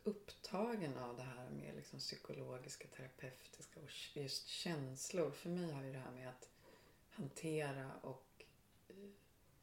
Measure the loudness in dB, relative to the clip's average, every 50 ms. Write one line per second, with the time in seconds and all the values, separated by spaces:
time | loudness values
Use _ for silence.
0 | 2 2 2 2 -2 -10 -12 -10 -6 0 4 4 4 4 4 4 4 2 2 2
1 | 0 -2 -2 -2 -4 -4 -4 -4 -4 -4 -4 -4 -4 -4 -6 -6 -6 -6 -4 -2
2 | -2 -2 -2 -2 -4 -4 -4 -2 -2 -2 -4 -4 -4 -6 -6 -8 -8 -10 -8 -8
3 | -8 -8 -8 -6 -8 -8 -6 -8 -14 -14 -12 -12 -12 -10 -10 -10 -10 -8 -6 -6
4 | -4 -2 0 0 0 2 2 0 0 0 0 2 4 4 4 4 4 0 0 0
5 | 0 2 6 6 6 6 6 2 0 2 4 4 4 4 2 2 0 0 -2 -2
6 | -2 -4 -6 -4 -4 -6 -6 -8 -12 -16 -18 -20 -20 -20 -18 -18 -20 -20 -20 -20
7 | -20 -12 -4 -4 -4 -2 -2 0 2 4 6 6 6 4 2 0 0 -2 -4 -4
8 | -4 -4 -4 -4 -8 -16 -18 -18 -18 -18 -18 -20 -20 -20 -20 -20 -16 -14 -12 -10
9 | -10 -10 -12 -14 -20 -20 -20 -20 -20 -20 -20 -20